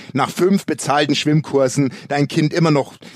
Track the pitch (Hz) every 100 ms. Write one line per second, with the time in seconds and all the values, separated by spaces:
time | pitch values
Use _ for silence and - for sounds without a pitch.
0 | - 131 135 - 180 196 - 151 - 143
1 | 147 143 151 151 - 135 131 - 135 -
2 | - 143 139 165 151 175 165 143 - -
3 | -